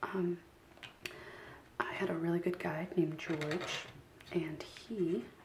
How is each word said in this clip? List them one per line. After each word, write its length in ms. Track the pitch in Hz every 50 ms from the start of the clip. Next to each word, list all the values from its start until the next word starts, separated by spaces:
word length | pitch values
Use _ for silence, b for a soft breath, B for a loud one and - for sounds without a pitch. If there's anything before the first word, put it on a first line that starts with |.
um, 360 | - - - 190 180 175 175 175 - - - - - - - - - - - - B B B B B B B B B B B B B B - -
I 120 | - -
had 180 | - - 196 185
a 40 | 175
really 240 | 165 165 170 170 175
good 200 | 175 185 175 -
guide 300 | - 175 156 156 165 180 -
named 220 | - 165 156 156 151
George, 680 | - - 170 151 151 151 156 180 - - - - - - - - - - - - - -
and 300 | - 180 160 160 156 151
he 640 | - - - - - - 233 214 180 160 175 220 - - - -